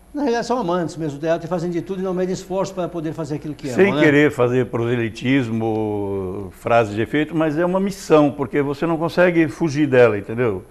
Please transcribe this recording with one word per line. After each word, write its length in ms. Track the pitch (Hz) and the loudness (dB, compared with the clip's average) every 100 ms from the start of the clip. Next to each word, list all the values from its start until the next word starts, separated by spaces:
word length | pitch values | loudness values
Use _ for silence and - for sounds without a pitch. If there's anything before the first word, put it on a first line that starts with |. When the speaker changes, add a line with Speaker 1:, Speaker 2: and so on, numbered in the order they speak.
| _ | _
Speaker 1:
Na 80 | 294 | -4
realidade 240 | 285 233 220 | -2 0 -2
são 100 | 247 | -2
amantes 380 | 185 180 165 - | -2 -2 -2 -4
mesmo 220 | 160 139 | -8 -4
do 20 | |
teatro 260 | 160 165 165 | -2 -2 -2
e 20 | |
fazem 220 | 180 175 | -4 -2
de 120 | 170 | -4
tudo 180 | 165 190 | -4 -4
e 20 | |
não 120 | 190 | -4
medem 180 | 180 185 | -2 -2
esforço 400 | 185 - 190 185 | -4 -4 -4 -4
para 160 | 190 170 | -4 -6
poder 240 | 170 156 | -6 -6
fazer 220 | 147 151 | -6 -6
aquilo 180 | 147 156 | -6 -8
que 140 | 143 147 | -10 -4
Speaker 2:
Sem 200 | 123 196 | 2 2
Speaker 1:
amam, 100 | 143 | 4
né? 40 | 151 | 4
Speaker 2:
querer 240 | 143 147 | 6 4
fazer 340 | - 123 127 123 | 4 2 2 0
proselitismo, 1800 | 120 117 120 113 104 120 139 117 113 113 110 107 104 101 98 92 98 95 | -2 0 0 -2 -4 0 2 2 -2 -2 -2 -2 -2 -4 -4 -6 -8 -10
frase 420 | - 113 117 110 | -8 2 2 2
de 80 | 104 | 0
efeito, 340 | 110 143 151 165 | -2 -2 -2 0
mas 220 | 160 151 | 0 0
é 80 | 180 | 0
uma 120 | 185 | 0
missão, 520 | 196 190 - 156 147 | -2 -4 2 4 4
porque 320 | - 127 143 | 0 -4 -2
você 240 | 139 143 170 | -2 -2 -2
não 100 | 165 | -2
consegue 500 | 165 - 180 170 160 | -2 2 4 4 2
fugir 380 | 110 165 139 147 | 0 -2 0 2
dela, 300 | 127 120 104 | 6 6 4
entendeu? 480 | 98 113 123 95 - | -4 -2 -2 -2 -8